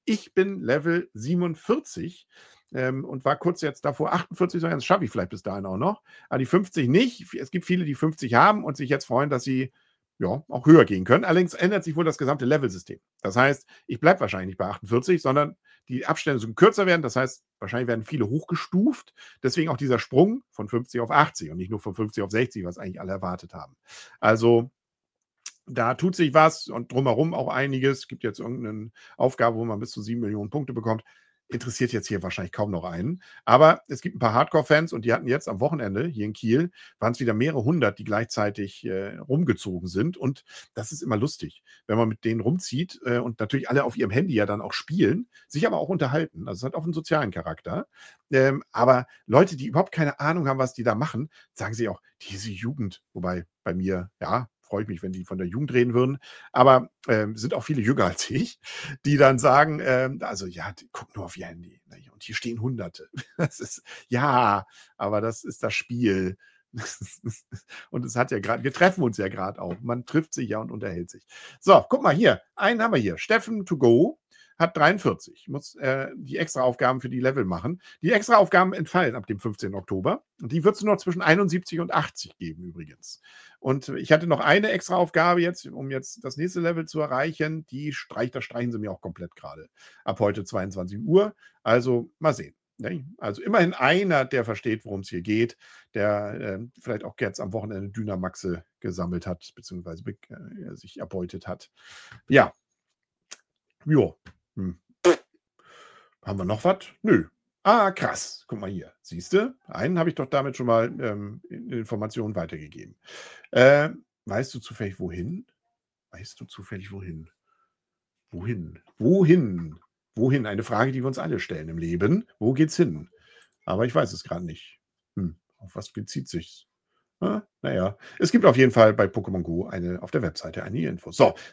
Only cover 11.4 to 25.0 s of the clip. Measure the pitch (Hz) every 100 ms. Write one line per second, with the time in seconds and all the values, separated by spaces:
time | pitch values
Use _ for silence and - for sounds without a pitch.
11.4 | 180 - 180 202 165 151 160 143 135 143
12.4 | 123 151 135 92 - 95 _ _ 98 101
13.4 | 135 139 _ - - 120 156 185 107 95
14.4 | 92 92 95 101 95 117 131 175 139 139
15.4 | 147 - _ _ - 127 - 160 - 135
16.4 | 110 113 196 220 185 170 131 127 131 -
17.4 | _ - 95 120 120 117 110 156 104 147
18.4 | - 170 - 180 226 262 - _ - _
19.4 | 131 165 160 131 139 120 - 127 190 254
20.4 | _ - 104 117 123 120 117 147 151 -
21.4 | 78 82 90 107 110 90 107 - 98 107
22.4 | 127 107 87 87 95 90 90 95 90 90
23.4 | 90 85 - _ _ - - - 101 110
24.4 | 117 117 123 _ _ _